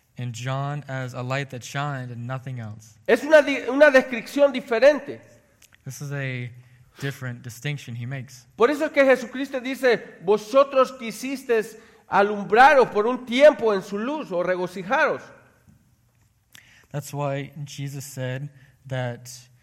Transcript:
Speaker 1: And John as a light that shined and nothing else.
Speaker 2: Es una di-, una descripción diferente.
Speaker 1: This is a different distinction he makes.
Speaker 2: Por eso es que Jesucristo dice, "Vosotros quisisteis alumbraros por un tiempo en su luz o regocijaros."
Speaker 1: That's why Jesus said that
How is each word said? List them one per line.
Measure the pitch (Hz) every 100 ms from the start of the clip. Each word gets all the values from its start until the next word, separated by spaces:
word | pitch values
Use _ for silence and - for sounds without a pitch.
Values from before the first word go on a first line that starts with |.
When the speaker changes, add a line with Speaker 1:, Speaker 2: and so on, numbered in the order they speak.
| _ -
Speaker 1:
And | 123
John | 110 127 135 139 147 139
as | 131 127
a | 127
light | 123 131 139
that | 123
shined | - 143 147 135 127
and | 120 120
nothing | 131 131 127
else. | 110 107 - _ -
Speaker 2:
Es | 220
una | 285 311
di-, | 277 262 -
una | 269 302
descripción | 262 254 233 - 277 285
diferente. | 254 - 226 269 285 - 113 - _ _ _ _ _ -
Speaker 1:
This | 127
is | 143
a | 143 135 127 123 - - _ _ -
different | 139 131 127 120
distinction | 120 - 147 143 - 120
he | 120
makes. | 135 117 - _ -
Speaker 2:
Por | 233
eso | 294 302
es |
que | 294 269
Jesucristo | 254 226 254 269 269
dice, | 240 262 254 202 - - 165
"Vosotros | 208 214 269 277 262 254
quisisteis | - 226 - 262 269 - 226 214 - - _ -
alumbraros | 180 202 208 180 214 269 285 202
por | 202 220
un | 247 247
tiempo | 240 302 226 226
en | 196
su | 180 202
luz | 233 302 190
o | 175
regocijaros." | 175 180 180 190 175 277 277 139 - - _ _ _ _ _ _ _ _ _ _ _ - _ _ _
Speaker 1:
That's | 143 143
why | 143 143 139 139 -
Jesus | 143 - 139 139
said | 131 - 127 127 143 - _ _ 131
that | 131 123 120 123 - - _